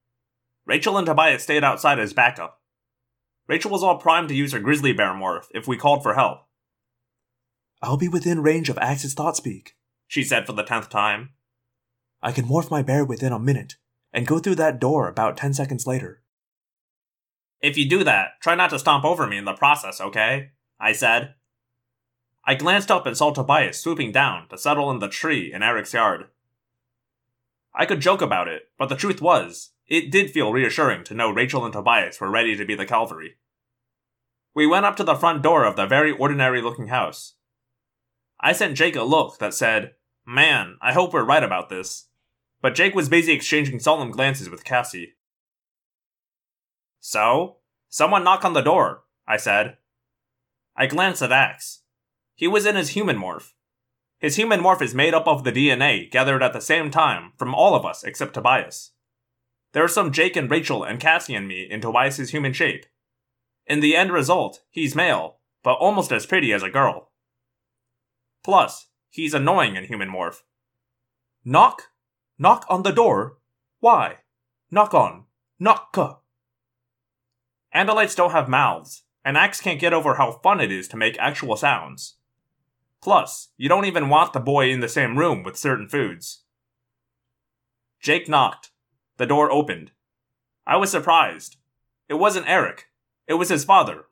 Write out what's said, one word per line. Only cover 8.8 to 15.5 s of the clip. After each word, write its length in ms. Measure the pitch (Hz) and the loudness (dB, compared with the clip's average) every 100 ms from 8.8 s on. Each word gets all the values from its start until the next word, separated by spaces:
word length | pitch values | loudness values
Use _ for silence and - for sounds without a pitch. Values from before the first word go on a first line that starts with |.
| 120 139 135 | -2 -4 -6
thought 220 | 135 151 151 | -4 -4 -4
speak," 400 | 123 95 - _ _ _ - | -6 -12 -16 _ _ _ -10
she 180 | - | -6
said 220 | 110 120 110 | -2 -2 -2
for 60 | |
the 120 | 107 | -6
tenth 240 | 101 117 104 | -4 -4 -4
time. 460 | 107 104 104 127 _ _ _ _ _ _ _ _ _ | -2 -2 -2 -8 _ _ _ _ _ _ _ _ _
"I 120 | - | -6
can 140 | 123 120 | -4 -2
morph 240 | 151 165 | -2 -2
my 120 | 151 | -4
bear 220 | 135 135 | 0 0
within 280 | 139 113 131 | -2 -2 -4
a 60 | 117 | -4
minute, 380 | 123 135 - - _ _ _ | -4 -6 -6 -20 _ _ _
and 140 | 120 123 | -6 -2
go 140 | 160 | -2
through 160 | 180 170 | 0 0
that 240 | 156 120 | 0 0
door 280 | 131 151 92 | 0 0 0
about 280 | 87 110 - | -2 -2 -2
ten 180 | - | -4